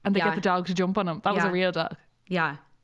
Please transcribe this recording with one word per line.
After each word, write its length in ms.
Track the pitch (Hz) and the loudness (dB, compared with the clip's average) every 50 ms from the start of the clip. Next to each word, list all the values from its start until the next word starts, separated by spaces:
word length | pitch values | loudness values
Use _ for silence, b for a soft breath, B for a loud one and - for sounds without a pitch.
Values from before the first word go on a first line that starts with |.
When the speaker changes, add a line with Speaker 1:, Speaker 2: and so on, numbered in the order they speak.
| - | -2
Speaker 1:
and 100 | 202 202 | 0 2
they 40 | 202 | 2
Speaker 2:
Yeah. 80 | 165 | 2
Speaker 1:
get 80 | 160 160 | 2 0
the 60 | 165 | 0
dog 260 | 175 196 180 180 180 | 0 2 2 0 0
to 80 | 180 180 | -2 -2
jump 240 | 180 185 180 190 214 | 0 0 0 0 0
on 100 | 190 175 | -2 -2
him, 120 | 160 - - | -2 -2 -2
that 100 | 202 202 | 0 0
was 100 | 180 170 | 2 2
Speaker 2:
Yeah. 60 | 170 | 2
Speaker 1:
a 20 | 180 | 2
real 200 | 180 185 185 175 | 2 0 0 0
dog. 240 | 170 160 - - - _ _ _ _ _ | 0 -2 -4 -6 -12 _ _ _ _ _
Speaker 2:
Yeah. 300 | - 180 175 160 147 143 - - _ _ _ | -4 -2 0 0 -2 -4 -8 -16 _ _ _